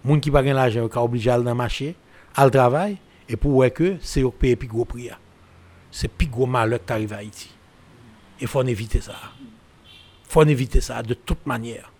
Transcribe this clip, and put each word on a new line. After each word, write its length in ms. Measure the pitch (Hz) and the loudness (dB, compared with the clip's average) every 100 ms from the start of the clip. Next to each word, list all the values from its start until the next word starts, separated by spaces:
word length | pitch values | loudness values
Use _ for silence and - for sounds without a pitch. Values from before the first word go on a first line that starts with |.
| 127 | 2
Les 80 | |
gens 60 | 151 | 2
qui 100 | 147 | 4
n'ont 40 | |
pas 80 | 143 | 2
l'argent, 460 | 135 135 127 110 117 | 2 2 2 0 -2
ils 60 | |
sont 80 | 120 | -2
obligés 280 | 120 120 113 | -2 0 2
d'aller 120 | 120 | 2
dans 80 | 120 | 0
le 60 | 120 | -2
marché, 380 | 120 - 139 175 _ - - | -4 -4 -8 -10 _ -20 -8
à 120 | - 139 | 4 6
le 60 | |
travail. 460 | 135 123 139 202 196 - - - | 6 4 2 -2 -6 -14 -20 -10
Et 80 | 110 | -2
pour 280 | 147 135 | 2 4
eux, 60 | 127 | 4
que 280 | - 175 180 | 2 -2 -2
c'est 220 | - 147 | -4 -2
eux 80 | 127 | -2
qui 60 | - | 0
payent 120 | 131 | 0
le 40 | 123 | 0
plus 120 | 123 | -2
gros 180 | 110 117 | -4 -4
prix. 240 | 120 120 - - _ - - - - - | -8 -14 -18 -20 _ -20 -20 -20 -20 -20
C'est 160 | - - | -8 -8
le 60 | - | -2
plus 100 | 156 | -2
gros 180 | 117 127 | 0 0
malheur 340 | 127 113 120 - | 2 0 -2 -4
qui 80 | |
arrive 180 | 113 107 | -4 -4
à 60 | 104 | -8
Haïti. 320 | 107 - - - - - - - - - - - | -14 -16 -20 -20 -20 -20 -20 -20 -20 -20 -20 -10
Il 80 | 123 | -4
faut 160 | 143 | -2
éviter 380 | 127 104 113 107 | -2 -4 -2 -4
ça. 140 | - - - - - - _ _ | -4 -16 -18 -20 -20 -20 _ _
Il 480 | - - - - - | -20 -20 -20 -20 -2
faut 120 | 160 | 2
éviter 360 | 151 131 131 - | 4 2 2 0
ça 240 | - 117 | 0 -8
de 100 | 110 | -6
toute 320 | 123 - 160 143 | -8 -4 -6 -4
manière. 460 | 117 117 113 - | -6 -8 -14 -18